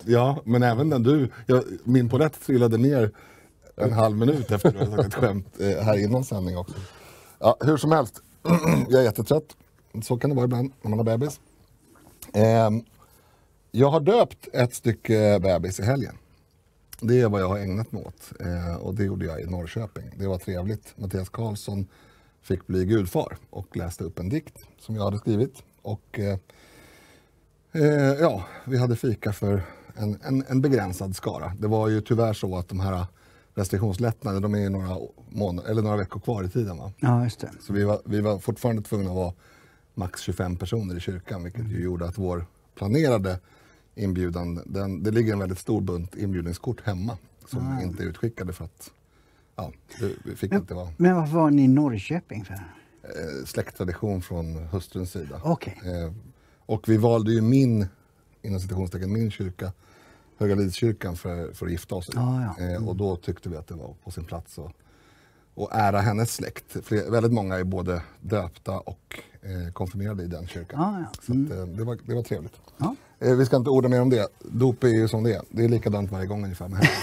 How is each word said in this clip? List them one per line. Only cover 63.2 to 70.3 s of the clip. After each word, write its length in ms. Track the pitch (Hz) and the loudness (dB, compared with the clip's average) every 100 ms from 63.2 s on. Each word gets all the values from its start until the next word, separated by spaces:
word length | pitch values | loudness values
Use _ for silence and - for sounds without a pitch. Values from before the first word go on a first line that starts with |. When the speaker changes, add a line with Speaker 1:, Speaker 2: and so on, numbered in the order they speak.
| - 85 90 | -6 -8 -8
Speaker 1:
vi 80 | 78 | -10
att 100 | 78 | -12
det 60 | 85 | -14
var 180 | 60 71 | -14 -16
på 80 | - | -16
sin 140 | 82 80 | -14 -10
plats 340 | 85 - - | -12 -12 -16
att, 60 | 76 - _ _ _ _ _ _ _ - | -16 -18 _ _ _ _ _ _ _ -10
att 140 | 101 | -4
ära 280 | 110 104 101 | 2 2 4
hennes 320 | 107 104 117 - | 2 2 0 -4
släkt. 420 | - - - - | -8 -10 -12 -12
Fler, 260 | - 107 80 | -4 -2 0
väldigt 200 | 113 117 | 2 2
många 220 | 117 95 92 | 2 0 -2
är 80 | |
både 380 | 92 92 90 87 - - | -2 -2 -2 -4 -6 -14
döpta 580 | - 104 85 - - 95 | -4 -2 -2 -8 -8 -8
och, 400 | - - - - - - | -8 -16 -16 -20 -20 -18
eh, 320 | 95 92 85 | -10 -8 -8
konfirmerade 500 | - 92 101 101 101 | -8 -8 -6 -6 -6
i 40 | |
den 200 | 87 | -8